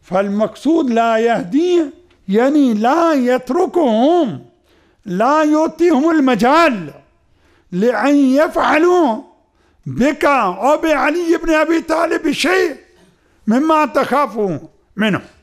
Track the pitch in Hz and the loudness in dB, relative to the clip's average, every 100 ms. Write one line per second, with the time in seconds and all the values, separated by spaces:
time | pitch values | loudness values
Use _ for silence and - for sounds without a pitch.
0 | _ 185 202 202 220 - 269 330 269 226 | _ -4 -2 -2 -4 -2 -2 0 0 0
1 | 226 226 233 214 175 262 359 349 294 - | 0 0 0 -2 -2 -2 2 0 -2 -8
2 | _ _ - 202 262 302 269 214 233 320 | _ _ -2 0 2 2 2 2 0 2
3 | 330 294 247 254 254 330 359 349 285 220 | 2 2 0 -2 -2 -2 0 0 0 2
4 | 269 349 262 131 - _ _ _ _ _ | 2 2 0 -6 -16 _ _ _ _ _
5 | - 180 240 311 302 302 320 311 349 277 | -8 -2 0 2 2 2 0 0 0 2
6 | 320 320 262 226 240 311 330 220 151 - | 2 2 2 2 2 4 2 0 -10 -16
7 | _ _ _ _ _ _ _ 180 233 226 | _ _ _ _ _ _ _ -2 0 0
8 | 254 285 269 269 320 339 247 302 349 359 | 0 2 2 2 0 0 0 2 2 2
9 | 294 226 - _ _ _ _ _ - 127 | 2 -2 -10 _ _ _ _ _ -12 -2
10 | 262 302 294 277 196 185 240 311 320 285 | -2 0 0 0 -2 -2 -2 0 0 0
11 | 262 339 339 - - 311 311 330 - 320 | 0 -2 -2 -2 0 -2 0 -2 -2 -4
12 | 330 339 320 - 294 370 359 269 _ _ | -2 -2 -4 -4 -2 0 -2 -6 _ _
13 | _ _ _ _ - 233 311 311 294 285 | _ _ _ _ -2 0 2 0 0 -2
14 | - 269 269 220 202 156 - _ _ - | -2 -2 -2 -4 -4 -6 -12 _ _ -4
15 | 214 160 - _ | -2 -4 -8 _